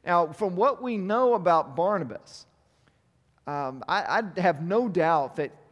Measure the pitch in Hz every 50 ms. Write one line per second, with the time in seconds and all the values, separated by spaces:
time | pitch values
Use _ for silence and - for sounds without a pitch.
0 | _ 170 175 175 170 156 156 - 214 190 180 180 226 277 254 - 247 247 233 208
1 | 185 190 214 240 254 247 240 208 170 175 165 160 151 131 131 165 170 196 208 190
2 | 151 120 101 - - - - - - _ _ _ _ _ _ _ _ _ _ _
3 | _ _ _ _ _ _ _ _ _ 135 147 143 143 131 131 131 - - 180 202
4 | - 104 151 214 233 190 156 185 175 185 165 139 160 170 196 233 254 226 170 180
5 | 156 165 165 151 139 127 - - 147 131 - - _ _